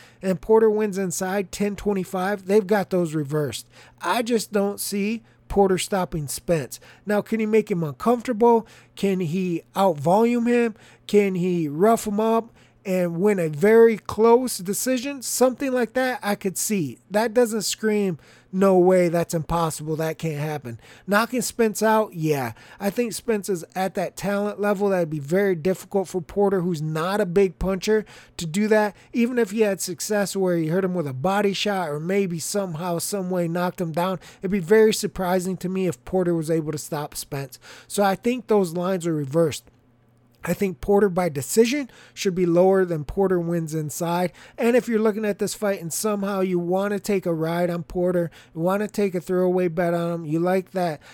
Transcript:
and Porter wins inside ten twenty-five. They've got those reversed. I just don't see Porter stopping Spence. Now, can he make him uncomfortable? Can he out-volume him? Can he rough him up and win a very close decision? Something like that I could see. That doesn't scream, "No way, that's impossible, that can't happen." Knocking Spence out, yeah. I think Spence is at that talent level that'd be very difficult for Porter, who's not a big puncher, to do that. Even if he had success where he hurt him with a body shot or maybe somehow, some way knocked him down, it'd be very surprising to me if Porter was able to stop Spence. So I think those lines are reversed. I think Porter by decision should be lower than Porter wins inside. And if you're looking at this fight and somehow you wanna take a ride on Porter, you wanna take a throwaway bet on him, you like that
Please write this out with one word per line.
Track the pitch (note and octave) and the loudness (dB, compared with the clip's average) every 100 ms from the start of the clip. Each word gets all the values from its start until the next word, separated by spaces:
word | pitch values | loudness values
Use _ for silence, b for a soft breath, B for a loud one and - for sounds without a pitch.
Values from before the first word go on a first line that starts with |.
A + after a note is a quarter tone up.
| B B | B B
and | F#3+ F3+ | -4 -4
Porter | - A3 A3 | 2 4 6
wins | G#3 G#3+ F#3 | 2 -2 -2
inside | F#3+ - F#3+ G3+ F#3 | -4 -4 -4 -4 -4
ten | - G#3 G3 | -4 -4 -2
twenty-five. | G3+ G3 F3 F#3 F#3 G#3 F#3 | -4 -4 -4 -4 -2 -4 2
They've | G#3 F#3 | 2 4
got | G#3+ F#3 | 0 2
those | F#3 E3 | 0 0
reversed. | D#3 C#3 D3+ C#3+ - - B B B | -2 -4 -2 -4 -6 -14 B B B
I | - A3 | -2 -2
just | A#3 A3+ - | 0 -2 0
don't | G#3 G3+ G3+ | -2 -2 -4
see | - G3+ G3+ A3+ b b _ | -6 -2 -2 -4 b b _
Porter | G3+ G3 F3+ | 2 4 2
stopping | - G3 F3+ E3 C#3+ | 0 -2 -2 -4 -8
Spence. | - - E3 B2+ - B B G3 | -8 -2 -2 -2 -12 B B -2
Now, | G#3 | -2
can | - A3+ | 0 -2
he | G#3+ | 2
make | A3 G#3+ | 2 2
him | F3+ | -2
uncomfortable? | D#3 C3 A3+ B3 B3+ G#3 A#3+ A#3 - B B - | -4 -2 0 0 0 2 4 4 0 B B -4
Can | G3 F#3 | -2 0
he | E3 F3+ F3+ E3 - F3+ | -2 -2 -2 -4 -4 2
out-volume | G3 D3 D3 G3+ A#3 A#3+ A#3 | 2 2 2 4 4 2 2
him? | A#3+ A#3 G#3 B B - | 2 0 -4 B B 0
Can | G#3 G3+ F#3 | 2 4 0
he | F3+ F3 D3 | 0 0 -2
rough | D3 G#3 A3+ G#3+ | 2 4 4 0
him | G3+ | -2
up | A3 A3+ A3+ b b _ G3+ | 0 0 -2 b b _ -4
and | F#3 F3 E3+ | -2 0 2
win | G#3 G3 | 2 2
a | E3 | -2
very | D3 G3+ A3+ A3+ A3 | 2 6 8 8 6
close | - - A3+ A#3+ B3+ - | -4 2 6 6 4 -6
decision? | F#3 G3 B3 C4 C4+ C#4 | -6 -4 -2 -2 -4 -8
Something | - - B3+ A#3 C4+ | -8 2 2 2 -2
like | B3 A3+ | -2 -2
that | B3+ B3+ A#3 | -2 -2 -2
I | G3+ | -4
could | G3+ G3 - | -2 -4 -4
see. | - G#3 C#3+ A#2 _ | -2 -2 -2 -6 _
That | G#3 A3+ | -2 2
doesn't | A3 A#3 A3 | 2 2 0
scream, | - - G#3+ G#3 G3 D#3 B B B | -4 -2 0 0 0 -4 B B B
"No | F#3 G3 F#3 | 2 4 6
way, | F3+ F#3 F3 | 6 6 4
that's | E3+ E3 | 2 -2
impossible, | E3+ - E3+ E3 - D3+ D#3 | -4 -2 0 0 -4 -6 -4
that | D#3+ D#3 | -4 -4
can't | D#3+ D3 | -6 -4
happen." | D3+ D3+ A#2+ A#2 B B - | -6 -6 -10 -14 B B -2
Knocking | G3+ A3+ B3 | 0 0 -2
Spence | - - A3 - | -4 0 0 2
out, | A3 A3 G#3+ | 2 2 0
yeah. | F3 D#3 C#3+ B2 - B B | -2 -2 0 -2 -8 B B
I | G3+ | -4
think | A#3 A#3+ | -2 -4
Spence | - - G#3 G3 | -4 -4 -2 -2
is | F3+ - | -6 -6
at | F3+ F#3+ - | -6 -4 -4
that | E3+ - | -6 -6
talent | F#3+ G3+ G#3 G3+ | -4 -2 -4 -2
level | G3+ G3 G3+ | -2 0 0
that'd | F#3 D#3+ | 0 0
be | D3+ | -4
very | C#3 F#3 G3+ E3+ | -2 0 2 0
difficult | F3+ F3+ - G3 F3+ | -2 -4 -4 -4 -4
for | F#3 | -6
Porter, | - G3+ G3+ F#3+ | -6 0 2 2
who's | F3 D#3+ | 0 -2
not | D#3 D#3 F3 G#3 | -4 -4 -2 -2
a | F#3+ | 0
big | E3+ G3 - | 2 2 0
puncher, | F3+ F#3+ G#3+ A3 G#3 B B - | -4 -2 0 0 -2 B B -12
to | E3 | -6
do | F3+ G#3+ | -2 2
that. | G#3+ G#3 - B | 4 2 -4 B
Even | B3 A#3 B3 | 0 0 2
if | G#3+ | -2
he | A3 | 0
had | G#3+ F#3+ | 0 0
success | - F3 - G#3 G3 G3 | -6 -8 -4 -2 -2 0
where | F#3 E3+ | 0 0
he | D#3 | 0
hurt | F3+ | 0
him | F#3+ | 0
with | F3+ C#3+ | -2 -4
a | |
body | C3 F3 G3+ G3+ | -4 -2 0 0
shot | F#3 G#3 F#3+ E3 | 0 -2 -2 -4
or | D3 | -4
maybe | E3 G3 G3 E3+ | -2 0 0 -4
somehow, | - G3+ F#3+ D#3 F3+ E3+ | -4 -4 -4 -6 -4 -4
some | - G3+ F3+ | -4 -6 -4
way | F#3 E3+ | -2 -2
knocked | F3 F3+ - | -2 -4 -4
him | E3+ | -4
down, | D#3+ F#3 F3+ B B | -2 -2 -4 B B
it'd | F#3 | -4
be | G3+ | -4
very | D#3+ A3 A3 | 4 6 6
surprising | - G3 - F3+ F#3 F3+ F3+ | 2 -4 -4 -2 0 -2 -6
to | F3+ | -6
me | F#3+ F3+ | -2 -2
if | - | -4
Porter | - F#3 F3 E3+ | -4 0 0 0
was | D#3 | 0
able | E3 D3+ | -2 -2
to | D3 | -8
stop | - D3+ D3+ - | -8 -8 -8 -10
Spence. | - C#3 C#3 - B B B | -10 -10 -10 -14 B B B
So | - | 0
I | G3+ F#3+ | 2 2
think | A#3+ B3+ - | -2 -4 0
those | G#3+ F3+ | 2 2
lines | E3+ F3 F#3+ E3+ | -2 -2 -2 -2
are | D#3 | -2
reversed. | C3+ D#3 E3 - - _ _ _ _ _ _ _ - | -2 0 0 -2 -12 _ _ _ _ _ _ _ -6
I | |
think | F3 G3 F3 | -2 -2 -4
Porter | - G3+ G#3 | 0 4 4
by | F3 F3+ | 2 -2
decision | C#3 - A3 A#3 D4 C4 B B | -4 0 2 2 0 -6 B B
should | - G3+ F3 | -4 -2 0
be | F3 | 2
lower | E3+ F#3 G3 F#3 | 4 6 4 2
than | D#3+ C#3+ | -2 -4
Porter | - F#3+ F3+ | -2 2 2
wins | E3+ E3+ D#3+ | 0 -4 -4
inside. | D#3+ D3+ - E3+ F3 F3+ B B - | -6 -6 -4 -2 0 -2 B B -2
And | A#3 B3 | 2 2
if | A#3 | 2
you're | A3 | 2
looking | A3 G#3 G#3+ | 2 0 -4
at | G3+ | -2
this | G3 | -4
fight | - G#3 G3 | -2 -4 -4
and | E3 | -6
somehow | - G#3+ G3+ G3 G3 | -4 -4 -2 -2 -2
you | F#3+ F3 | 0 0
wanna | E3+ F#3 G3+ G3+ | 0 -2 -2 -4
take | - G3 F3 | -2 -2 0
a | |
ride | D#3+ D#3+ E3+ F3 | -2 -2 0 -2
on | F3 | -2
Porter, | E3 F3+ F3+ F3 E3+ B B | -6 -2 0 0 -2 B B
you | D#3+ | -4
wanna | F3 G3+ G#3+ | -2 0 -2
take | - G3+ F3+ | -2 -2 -2
a | |
throwaway | - F3+ F#3 F3+ F3+ | -2 0 2 2 0
bet | E3 E3+ | 0 0
on | E3+ E3+ | 0 -2
him, | E3+ D#3+ | -6 -4
you | D#3+ | -2
like | F3+ F#3+ F#3 | 0 0 -2
that | F#3 F3 D3 B | -4 -4 -4 B